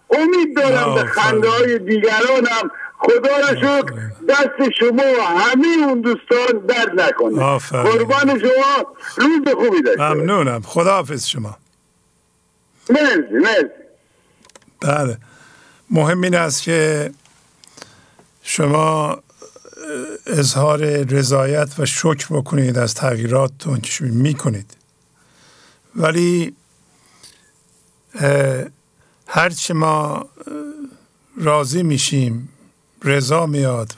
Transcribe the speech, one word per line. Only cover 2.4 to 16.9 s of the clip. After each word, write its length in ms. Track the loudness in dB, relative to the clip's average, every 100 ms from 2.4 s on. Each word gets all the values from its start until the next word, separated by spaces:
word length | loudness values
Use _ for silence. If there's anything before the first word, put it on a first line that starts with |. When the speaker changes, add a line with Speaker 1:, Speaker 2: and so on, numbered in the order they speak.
| 2 0 -4 -8 -16 -2
Speaker 1:
خدا 400 | 2 4 4 2
را 180 | 2 2
شکر، 120 | 2
Speaker 2:
آفرین. 440 | 0 -2 -6 -12 -8 0
Speaker 1:
دست 400 | 2 2 0 -2 2
شما 240 | 0 2 2 2
و 20 |
همهٔ 680 | 0 2 2 4 4 4 2
اون 140 | 0
دوستان 640 | 0 -2 0 0 2 -2 0
درد 320 | 0 0 2
نکنه. 420 | 0 0 0 2
Speaker 2:
آفرین. 400 | 2 0 -2 0
Speaker 1:
قربان 560 | 2 2 2 2 2 2
شما، 560 | 2 2 2 0 -4 -12 -12 0
روز 360 | 2 2 0 2
خوبی 260 | 2 2
داشته 160 | 2 2
باشید. 20 |
Speaker 2:
ممنونم. 640 | 0 0 0 2 0 -2
خداحافظ 640 | -4 0 2 2 -2 -6 -6
شما. 300 | -6 -8 -12 _ _ _ _ _ _ _ _ _ _ _ _ 0
Speaker 1:
مرسی، 440 | 2 2 0 0
مرسی. 340 | 0 2 2 0 -6 -20 _ _ _ _ _ _ -20 _ -6
Speaker 2:
بله. 360 | -2 -2 -2 -6 -14 -20 -20 -20 -20 _ -2
مهم 320 | 0 2 2
این 140 | 0 0
است 280 | 0 -4
که 480 | -2 0 0